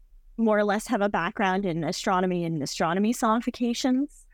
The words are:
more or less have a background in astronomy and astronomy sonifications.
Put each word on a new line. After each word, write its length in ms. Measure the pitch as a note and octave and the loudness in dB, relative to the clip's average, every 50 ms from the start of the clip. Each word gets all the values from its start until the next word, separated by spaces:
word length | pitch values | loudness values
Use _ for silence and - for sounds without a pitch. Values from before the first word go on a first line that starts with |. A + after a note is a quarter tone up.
| - - - - - - - | -20 -20 -20 -20 -20 -12 -4
more 200 | - A3+ G#3+ G#3+ | 0 2 2 4
or 60 | G3+ G#3 | 4 2
less 240 | G#3 G3 A3 - | 2 0 -2 -2
have 140 | - A#3+ G3+ | -2 0 0
a 80 | G3+ G#3 | 0 0
background 560 | A3 F3+ E3 F3+ - - G#3 F#3+ F#3 G3 G3+ | 0 0 -2 -2 -2 0 0 0 0 0 0
in 180 | F#3 D#3 E3+ D#3 | -2 -2 -2 -2
astronomy 600 | D#3 F#3 - - G#3+ F#3+ F3+ F#3 F#3 F3+ F3 E3+ | -2 -4 -2 -2 0 2 2 2 0 0 0 -2
and 160 | E3 E3 D3+ B2+ | -2 -2 -4 -4
astronomy 500 | - - - F#3 D#3+ E3+ F#3+ G#3 A3 A#3+ | -4 -4 -2 -2 0 2 2 2 0 0
sonifications. 1120 | - C4 A3 A3 A#3+ - B3 - - B3 A#3 A#3+ - - C4 B3+ C4 C#4+ - - - - - | 0 0 0 0 0 -2 -4 -4 -2 -2 -2 -2 0 0 2 2 2 0 -2 -6 -14 -20 -20